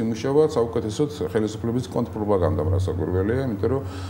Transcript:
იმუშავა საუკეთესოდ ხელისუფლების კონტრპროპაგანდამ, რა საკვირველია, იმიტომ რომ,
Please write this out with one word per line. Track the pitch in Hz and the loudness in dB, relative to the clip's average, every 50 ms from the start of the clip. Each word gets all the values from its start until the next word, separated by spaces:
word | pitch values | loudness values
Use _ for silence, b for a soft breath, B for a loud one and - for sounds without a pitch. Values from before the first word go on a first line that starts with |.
| 113 | -2
იმუშავა | 113 117 - - 135 139 151 156 151 - | -2 -2 -2 0 2 4 4 4 4 4
საუკეთესოდ | 120 117 117 - 113 101 107 104 - 151 147 - - - - - | 2 0 0 0 -2 -2 -2 0 0 -2 -2 -2 -4 -4 -2 0
ხელისუფლების | 110 110 104 - - 113 117 113 127 127 - | 0 0 0 -2 -4 -2 -2 -2 -2 -2 -2
კონტრპროპაგანდამ, | - 131 120 110 - 110 107 104 104 95 87 78 78 - - 95 | -2 -2 -2 -2 -2 -2 0 2 2 2 2 2 2 2 2 2
რა | 92 90 - - | 2 2 2 0
საკვირველია, | - 90 80 85 90 92 95 107 120 131 139 127 | 0 -2 -2 0 0 0 2 2 0 0 0 -2
იმიტომ | 104 98 107 117 131 | -2 0 0 0 0
რომ, | 139 - B B B B | 0 -2 B B B B